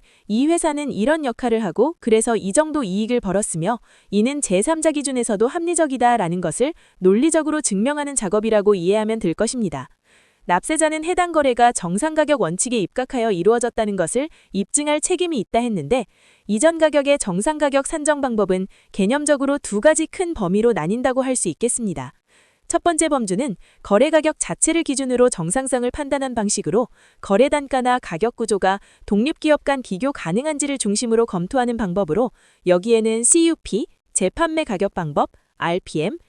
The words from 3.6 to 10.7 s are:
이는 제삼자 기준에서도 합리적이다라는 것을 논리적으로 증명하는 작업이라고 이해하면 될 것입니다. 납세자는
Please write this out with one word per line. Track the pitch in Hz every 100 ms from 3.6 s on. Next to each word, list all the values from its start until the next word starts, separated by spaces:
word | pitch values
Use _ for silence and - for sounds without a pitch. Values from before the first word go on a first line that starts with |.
| 165 240 - _ _
이는 | 196 226 285
제삼자 | - 185 220 320 320
기준에서도 | 294 277 262 233 202 233
합리적이다라는 | 320 339 339 311 254 240 240 175 180
것을 | 175 151 269 - _ _
논리적으로 | 180 202 311 320 311 302
증명하는 | - 190 233 294 285 277
작업이라고 | 202 208 220 214 196
이해하면 | 202 170 208 214 226
될 | 208 160
것입니다. | 226 254 208 139 - _ _ _ _ _ -
납세자는 | 285 -